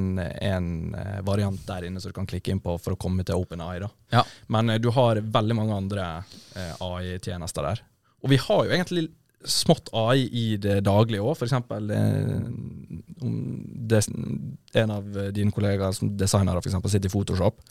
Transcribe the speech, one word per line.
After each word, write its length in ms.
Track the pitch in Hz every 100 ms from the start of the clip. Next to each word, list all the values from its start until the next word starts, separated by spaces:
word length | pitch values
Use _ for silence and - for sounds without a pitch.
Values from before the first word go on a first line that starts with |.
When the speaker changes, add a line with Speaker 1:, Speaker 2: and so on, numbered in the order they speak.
| 95 92
Speaker 1:
en, 520 | 87 - 101 92 87 82 82 -
eh, 240 | 98 98
variant 380 | 95 101 101 95 -
der 180 | 92 87
inne 160 | 92
som 80 | 92
du 60 | 90
kan 80 | 92
klikke 240 | 90 90
inn 120 | 95
på 180 | 90 85
for 140 | - 90
å 20 |
komme 260 | 85 92 90
til 100 | 90
Open 260 | 90 85
A 60 | 82 90
I, 40 |
da. 100 | 101 - _
Speaker 2:
Ja. 120 | 120 120 - -
Speaker 1:
Men, 220 | 113 117
eh, 100 | 110
du 80 | 120
har 260 | 123 120 110
veldig 340 | 107 117 107 113
mange 200 | 110 101
andre, 300 | 95 101 87 80 - - - -
eh, 160 | 87 76
A 120 | 92 90
I-tjenester 600 | 90 90 - 90 82 -
der. 220 | 73 110 - _ _ _
Og 60 | 131
vi 60 | 135
har 260 | - 202 110
jo 60 |
egentlig 380 | 151 180 175 160 - _ _ -
smått 440 | - - 160 -
A 200 | 110 113 135
I 80 | 127
i 140 | 120 113 107
det 220 | 101 98 98
daglige 360 | 98 113 104
også. 160 | 110 160
For 80 | 117
eksempel, 460 | 127 120 107 104
eh, 560 | 107 107 101 104 101 - - - 87 - 82 - -
om 140 | 120 110 - - - - 110
det, 100 | 110 - - - - 147 135 _
en 180 | - 110
av 200 | 104 101 101 98 101
dine 160 | 101
kollegaer 400 | 101 101 98 95
som 220 | 95 107 101
designer, 400 | 98 104 95 90
for 140 | 95
eksempel, 180 | 95 98
sitter 220 | 101 95
i 20 |
Photoshop. 460 | 101 98 92 87 - -